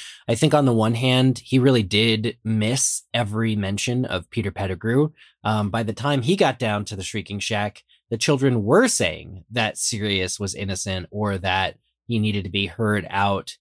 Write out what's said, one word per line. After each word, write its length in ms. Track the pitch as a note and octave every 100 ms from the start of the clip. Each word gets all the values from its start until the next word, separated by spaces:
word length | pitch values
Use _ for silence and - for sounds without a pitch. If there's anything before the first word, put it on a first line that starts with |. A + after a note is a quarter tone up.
| - - -
I 80 |
think 200 | A#2 D#3
on 100 | D3+
the 80 | C3+
one 220 | A2+ A2
hand, 460 | A#2 B2+ B2+ C3 A#2+
he 140 | - C3
really 240 | C3 B2
did 560 | F#2+ G#2 A2+ A2 A2 -
miss 600 | A2 A2 G#2+ C3 - - -
every 420 | A#2+ G#2+ A2 A2+
mention 520 | G#2+ G2 G2+ - B2 B2+
of 240 | F#2 -
Peter 200 | - G2
Pettigrew. 600 | - F#2+ F2+ A2+ B2+ D3+ - - _ G2+
Um, 220 | G#2+ G2+
by 140 | A2+
the 100 | A2
time 300 | G#2 C#3 C#3
he 140 | A#2+ G3
got 220 | D#3+ B2+
down 280 | A2+ G#2 G2+
to 100 | G2+
the 60 |
Shrieking 360 | F#2 G#2+ E2+ G2+
Shack, 460 | - G#2 G#2 - _ _ _
the 80 | A2+
children 480 | - C#3 C3+ A#2+
were 240 | G#2 F3 -
saying 560 | - F2 D#2 D#2+ F#2 -
that 260 | A#2 A2 -
Sirius 640 | - A2 G#2 G2 F#2 -
was 140 | G2+
innocent 540 | G2 G2+ F#2 G2+ F#2+ E2+
or 260 | G#2 G#2 G2
that 400 | F#2 F#2 F2+ - _ _ -
he 120 | A#2
needed 260 | G#2+ G2+
to 60 | F2+
be 140 | G2
heard 420 | G2 - A2 G#2 F2
out. 480 | G2 G2+ G2 - -